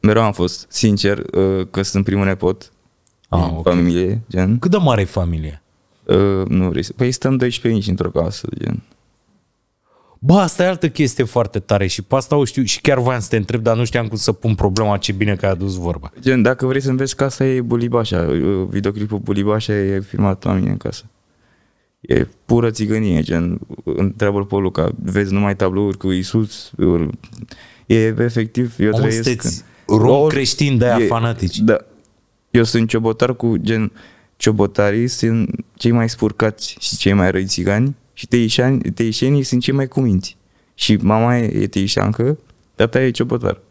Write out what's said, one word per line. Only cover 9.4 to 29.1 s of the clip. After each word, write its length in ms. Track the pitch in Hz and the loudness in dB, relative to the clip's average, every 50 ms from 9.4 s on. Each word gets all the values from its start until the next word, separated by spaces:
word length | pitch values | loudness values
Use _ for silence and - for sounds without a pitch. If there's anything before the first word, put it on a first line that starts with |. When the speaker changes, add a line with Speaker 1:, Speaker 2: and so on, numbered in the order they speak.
| _ _ _ _ _ _ _ _ _ _ _ _ _ _ _ _ | _ _ _ _ _ _ _ _ _ _ _ _ _ _ _ _
Speaker 2:
Bă, 160 | - 135 165 | 4 4 6
asta 300 | 202 190 170 - - 180 | 6 6 2 2 2 2
e 20 | |
altă 220 | 185 185 170 - 160 | 0 2 0 -2 -4
chestie 360 | - - 156 131 - - 127 | 0 0 0 0 2 0 -2
foarte 340 | 113 - 123 117 104 - 104 | 0 2 0 0 0 -2 -8
tare 280 | 95 _ 107 101 98 | -2 _ 0 2 2
și 160 | 92 - - 98 | 0 -4 -6 -4
pe 120 | _ - | _ -2
asta 220 | 135 127 - - | -2 0 0 0
o 80 | 147 139 | 0 0
știu 200 | 117 - - 131 | 0 0 -2 -2
și 160 | 104 - - | -2 -2 -2
chiar 180 | - - 139 131 | 0 2 2 2
voiam 220 | 123 123 127 123 | 2 0 0 -2
să 80 | 104 - | -4 -2
te 80 | - | -2
întreb, 260 | 113 101 90 - 120 113 | -2 -2 -2 -4 -2 0
dar 140 | 117 113 | 0 2
nu 80 | 113 120 | 2 0
știam 240 | 113 - 120 117 110 | -2 -2 -4 -4 -2
cum 80 | 107 | -4
să 160 | 104 - - 107 | -4 -2 -2 -2
pun 220 | - - 117 110 | -2 0 -2 0
problema, 420 | 95 - 104 95 101 113 104 101 | 2 2 0 0 2 0 0 0
ce 160 | 98 - - 101 | -2 -2 -4 -2
bine 240 | 95 107 104 101 | -2 0 -2 -2
că 100 | 90 - | -2 -2
ai 60 | 98 95 | -2 -2
adus 240 | 85 95 98 95 | -2 -4 -6 -6
vorba. 360 | 90 87 85 87 78 71 - _ - | -4 -4 -4 -4 -6 -8 -16 _ -6
Speaker 1:
Gen, 220 | 127 131 131 127 107 | -2 0 2 4 4
dacă 240 | 120 131 127 131 | 2 2 0 -2
vrei 140 | 127 131 135 | -2 -2 -2
să-mi 160 | 131 139 131 | -2 -2 -2
vezi 180 | 127 135 131 - | -2 -2 -4 -2
casa, 300 | - 143 139 131 - 135 | -2 -2 -2 0 0 0
e 140 | 135 131 127 | 0 0 0
Bulibașa, 600 | 120 117 120 120 117 120 117 120 113 113 - 87 | -2 0 -2 0 0 0 0 0 0 0 -2 -2
uh, 460 | 85 78 65 85 - 80 101 95 92 95 | 0 0 0 0 0 0 0 0 -2 -2
videoclipul 500 | 95 98 98 98 101 107 104 104 107 101 | -4 -2 -2 -2 -2 -2 -4 -4 -4 -6
Bulibașa 540 | - - 101 98 98 104 107 110 110 - 104 | -4 -2 -2 -2 0 0 0 -2 0 -2 -2
e 280 | 104 98 95 98 98 | -2 0 0 -2 -4
filmat 440 | 101 - - 98 101 101 95 92 - | -6 -6 -4 -2 0 0 0 -2 -2
la 80 | 95 95 | -2 0
mine 180 | 95 95 - | 0 0 0
în 60 | - | -2
casă. 280 | 101 - - - - - - _ _ _ _ _ _ _ _ _ _ _ _ _ _ _ _ _ _ | -4 -6 -8 -10 -10 -14 -20 _ _ _ _ _ _ _ _ _ _ _ _ _ _ _ _ _ _
E 260 | _ - - - - - - _ _ | _ -2 0 0 0 -2 -6 _ _
pură 260 | _ 117 120 117 117 | _ 2 2 2 0
țigănie, 500 | 110 - 110 104 110 110 110 104 90 78 | 0 -2 -2 -2 0 0 0 0 2 0
gen, 380 | 78 - 87 85 85 87 87 - - - - - - | 0 0 -2 -2 -2 -2 -4 -6 -8 -12 -18 -12 -8
întreabă-l 600 | - 69 - 95 98 95 101 107 101 101 101 101 | -6 -2 0 0 -2 0 0 -2 0 0 0 -2
pe 120 | 101 98 | 0 -2
Luca, 320 | 98 98 92 - - 80 87 - - - | 0 0 0 -2 0 -2 -2 -2 -4 -6
vezi 300 | - 95 101 101 98 95 | -2 0 0 0 0 0
numai 240 | 98 101 101 98 | 0 0 0 0
tablouri 400 | 98 101 92 92 98 104 101 95 | 0 -2 -2 0 0 -2 -2 -2
cu 140 | 98 - 95 | -4 -2 -2
Iisus, 600 | 92 92 92 - - 113 110 104 - - - - - | -2 -2 -2 -2 0 -2 -2 -2 -6 -14 -18 -20 -4
uh, 320 | - - 90 87 85 82 73 - - - - - - - - - - - - - - _ | 0 2 2 2 2 0 -2 -6 -10 -14 -20 -18 -18 -18 -18 -18 -20 -20 -20 -20 -20 _
e 280 | _ - 113 110 113 110 110 | _ 2 2 2 2 0 0
efectiv, 560 | 117 120 113 120 113 113 _ - 123 120 117 - | -2 0 0 -2 -4 -2 _ -2 -2 -2 -2 -2
eu 120 | - 107 | 0 0
Speaker 2:
Mă, 80 | 107 113 | 2 2
Speaker 1:
trăiesc 240 | 113 110 | 0 0